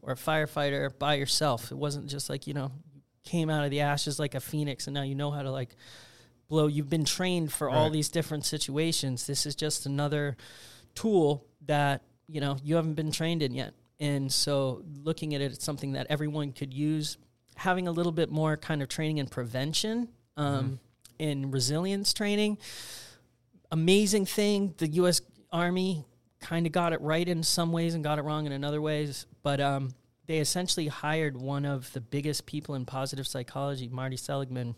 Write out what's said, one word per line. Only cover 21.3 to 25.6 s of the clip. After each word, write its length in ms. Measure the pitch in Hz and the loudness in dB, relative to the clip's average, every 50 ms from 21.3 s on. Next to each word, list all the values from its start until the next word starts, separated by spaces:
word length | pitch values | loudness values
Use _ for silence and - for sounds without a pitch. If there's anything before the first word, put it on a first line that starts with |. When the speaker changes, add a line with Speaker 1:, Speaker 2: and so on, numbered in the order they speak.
| 143 139 135 135 | 0 0 -2 0
Speaker 1:
resilience 640 | 131 135 120 123 147 156 180 190 196 196 202 - - | 0 0 0 2 2 2 2 0 0 0 2 0 0
training. 440 | - 214 202 208 208 208 208 208 208 - - - - - - - - - - - - _ _ _ _ _ _ _ - _ _ | 2 2 0 2 2 2 2 0 -2 -8 -14 -14 -14 -14 -14 -14 -16 -16 -18 -20 -20 _ _ _ _ _ _ _ -20 _ _
Amazing 540 | 165 160 160 175 190 202 214 190 208 214 190 | 0 2 6 8 8 8 8 6 4 2 2
thing, 480 | 185 - - 208 208 208 202 202 196 160 | 2 2 2 4 4 4 4 2 0 0
the 100 | - 165 156 | -2 -2 0
U 180 | 151 175 180 | 4 4 4
S 140 | 180 175 - - - - - - _ | 6 4 2 0 -4 -20 -20 -14 _
Army 540 | - 170 | -2 0